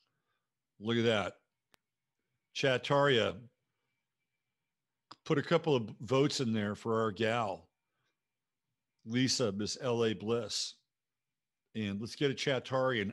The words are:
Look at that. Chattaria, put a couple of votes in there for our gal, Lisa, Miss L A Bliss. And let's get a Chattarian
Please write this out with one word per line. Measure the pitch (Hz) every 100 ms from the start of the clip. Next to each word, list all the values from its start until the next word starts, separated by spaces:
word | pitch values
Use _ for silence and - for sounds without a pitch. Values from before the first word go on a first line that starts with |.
| _ _ _ _ _ _ _ _
Look | 107 117
at |
that. | 117 107 92 - _ _ _ _ _ _ _ _ _ _ _ -
Chattaria, | 139 123 - 143 143 123 101 90 120 _ _ _ _ _ _ _ _ _ _ _ _ _ _ _ _ - -
put | 151
a |
couple | - 170 165 131
of | 107 -
votes | 107 131 143 -
in | 120
there | 110 104
for | 104 117 113
our | 110
gal, | 98 110 120 107 87 - _ _ _ _ _ _ _ _ _ _ _ _ _ 113
Lisa, | 120 131 - 117
Miss | 98 104 -
L | 135 117 113
A |
Bliss. | 98 104 117 107 - - - _ _ _ _ _ _ _ _ _ 113
And | 101 101
let's | 117 -
get | 143
a |
Chattarian | 131 - 127 - 131 131 120 101